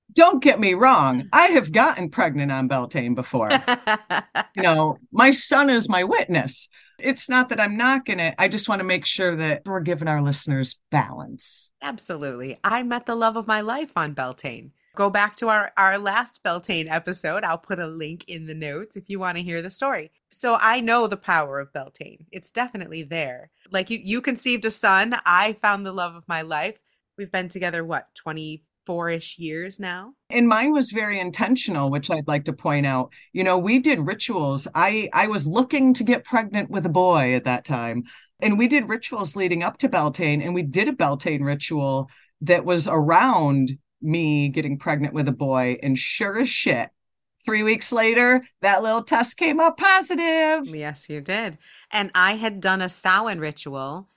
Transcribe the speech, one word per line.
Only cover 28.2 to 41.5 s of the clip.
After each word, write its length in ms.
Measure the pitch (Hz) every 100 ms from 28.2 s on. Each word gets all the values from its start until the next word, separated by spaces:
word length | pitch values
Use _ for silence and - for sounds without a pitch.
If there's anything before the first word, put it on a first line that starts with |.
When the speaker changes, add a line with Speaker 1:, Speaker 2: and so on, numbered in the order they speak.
| 160 156 156 156 _ _ - 170 170 165 - -
Speaker 2:
years 400 | 160 160 185 196
now? 340 | 185 180 220 _ _
Speaker 1:
And 180 | 240 233
mine 260 | 220 277
was 180 | 302 247
very 280 | 214 214 196
intentional, 720 | 180 - 208 254 220 151 139
which 220 | 143 143
I'd 160 | 160 151
like 180 | 147 147
to 80 |
point 320 | 135 160 147 139
out. 260 | 131 127 - _
You 120 | 180
know, 140 | 185 185
we 220 | 190 254
did 220 | 294 240
rituals. 680 | 151 220 - 185 143 135 - 160
I, 340 | 190 214 196
I 140 | - 214
was 200 | 202 147
looking 460 | 214 254 285 262 247
to 80 |
get 220 | 226 240 -
pregnant 440 | 233 208 208 -
with 160 | 190 160
a 40 |
boy 440 | 175 180 160 127
at 120 | 127 127
that 180 | 123
time. 400 | - 123 117 120 120 - _ -
And 160 | 208 208
we 100 | 240
did 220 | 294 190
rituals 460 | 226 - 220 190 202
leading 280 | 185 170
up 140 | 175 -
to 120 | 269
Beltane. 520 | 170 151 143 156 147
And 120 | 175
we 80 | 175
did 280 | 147 180 277
a 40 |
Beltane 500 | 254 147 139 170 143
ritual 640 | 143